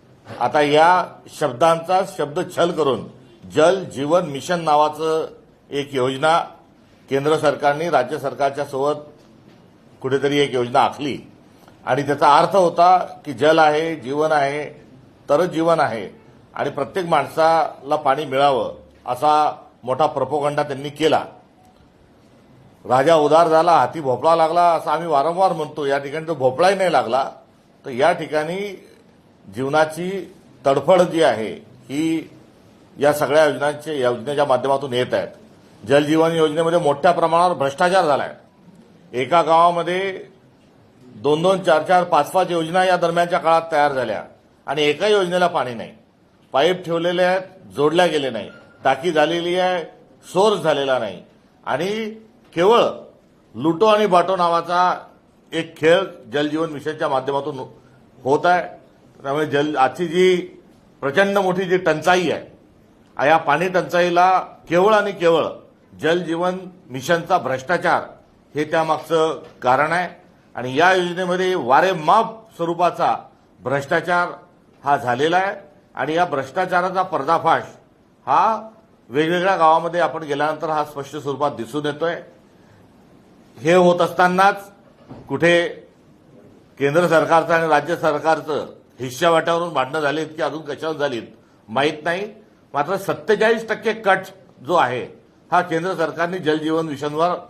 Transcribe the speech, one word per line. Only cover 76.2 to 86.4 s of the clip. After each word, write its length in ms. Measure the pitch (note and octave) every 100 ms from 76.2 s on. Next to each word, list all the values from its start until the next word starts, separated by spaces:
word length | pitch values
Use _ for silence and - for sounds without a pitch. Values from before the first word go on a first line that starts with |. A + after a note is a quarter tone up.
| F3
भ्रष्टाचाराचा 760 | C3+ C3 F#3+ F3+ F3+ F#3 F#3
पर्दाफाश 600 | F3+ D3+ C3+ E3 D#3+ C3+ - - _ _ _ _ -
हा 420 | D3+ G3+ A3 A3 - _ _ -
वेगवेगळ्या 460 | B2+ D#3+ F3 F#3 F#3
गावामध्ये 460 | D#3+ E3 E3 E3+
आपण 220 | D#3 D#3+
गेल्यानंतर 460 | D#3 C#3+ D3+ D3+ D#3+
हा 140 | D#3
स्पष्ट 320 | D3 C#3+ C3+ D3+
स्वरूपात 360 | C3 C3 C#3+
दिसून 340 | G#2 A2+ D3 D3
येतोय. 300 | C#3+ E3 E3 - - _ _ _ _ _ _ _ _ _ _ _ -
हे 160 | D3
होत 280 | F3+ F3+ F3
असतानाच 680 | E3 F3 F3+ F3+ G3 G3+ - - _ _ - - -
कुठे 380 | C#3 E3 E3+ E3+ - - _ _ _ _ -